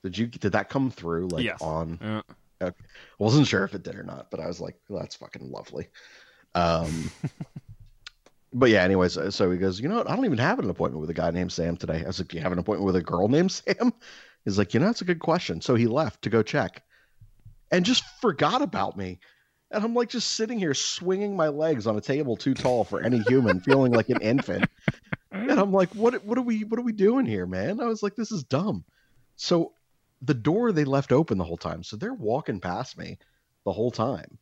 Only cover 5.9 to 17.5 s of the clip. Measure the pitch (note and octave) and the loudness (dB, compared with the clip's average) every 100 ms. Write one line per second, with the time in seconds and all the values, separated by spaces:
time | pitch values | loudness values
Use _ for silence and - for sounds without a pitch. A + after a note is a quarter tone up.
5.9 | - - - - _ _ F2 E2+ E2 D#2+ | -16 -20 -20 -20 _ _ 0 2 2 0
6.9 | D#2+ E2+ - C#3+ _ - - - - - | -4 -6 -8 -10 _ -16 -16 -20 -20 -20
7.9 | _ - _ _ _ _ B2 B2+ G#2 F#2 | _ -20 _ _ _ _ 4 6 8 6
8.9 | F#2+ F2+ F2 D#2+ - F#2+ F2+ F#2+ F#2 C3+ | 6 4 2 -4 2 2 4 0 0 -2
9.9 | A#3 - F#3+ C4 A#2 C#3+ B3 G#2+ E2+ E2+ | -2 -2 0 0 2 2 0 -2 -2 -2
10.9 | D2 D#2 E2 E2+ E2+ F2+ - E2 E2+ E2 | -2 -6 -2 0 0 -2 -2 -2 -2 -4
11.9 | D#2+ C#2 - E2+ E2+ F2+ F2+ F2 F#2 G2 | -4 -4 -6 -8 -4 -2 -2 -2 0 2
12.9 | F2+ E2 E2 G#2 C#3+ F#3 - - - B3 | 2 0 0 4 4 2 -2 -4 0 0
13.9 | - - - - _ - G2 G2+ A2+ F#3 | -2 -20 -20 -20 _ -2 0 2 2 2
14.9 | A#3+ F3+ E3+ - E3+ - E2+ - A#2+ A#2 | 0 -2 -2 0 -2 -2 -6 0 2 4
15.9 | B2+ D#3+ - A2+ A2+ G#2+ D3 F#2 - _ | 2 -2 -4 0 2 2 0 -2 -6 _
16.9 | _ _ _ - _ - | _ _ _ -20 _ -20